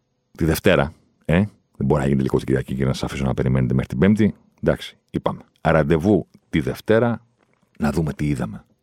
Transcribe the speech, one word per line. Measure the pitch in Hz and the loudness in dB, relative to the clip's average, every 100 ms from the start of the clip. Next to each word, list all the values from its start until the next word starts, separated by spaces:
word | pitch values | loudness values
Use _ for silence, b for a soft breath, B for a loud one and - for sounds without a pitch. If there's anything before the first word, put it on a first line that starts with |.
| _ _ _ | _ _ _
τη | - | -4
Δευτέρα, | 80 78 101 78 71 - _ _ | -2 0 2 2 2 -4 _ _
ε. | - 85 104 _ _ - | 0 0 0 _ _ -6
Δεν | 67 | 0
μπορεί | 73 | 0
να | 69 | 0
γίνει | 69 | 0
τελικό | 65 65 | 0 -2
την | - | 0
Κυριακή | 65 64 | -2 -2
και | 65 | -4
να | 65 | -2
σας | 64 | -2
αφήσω | 64 69 | -6 -4
να | 65 | -4
περιμένετε | 60 64 65 62 | -2 -2 0 0
μέχρι | 64 - | -2 -2
την | 64 | 0
Πέμπτη. | 92 202 104 - _ - | 2 4 0 -2 _ -4
Εντάξει, | - 69 - - _ | -2 -2 -6 -20 _
είπαμε. | - - - - _ | -6 -6 -8 -14 _
Ραντεβού | 80 80 73 80 95 95 - _ _ | 2 2 2 2 2 2 0 _ _
τη | 82 | -4
Δευτέρα, | 64 - - 110 120 113 _ _ _ _ _ - | -2 -4 0 2 2 -4 _ _ _ _ _ -4
να | - | -2
δούμε | - 76 | -2 -2
τι | - 73 | -2 -2
είδαμε | 69 - - _ _ | -2 -6 -10 _ _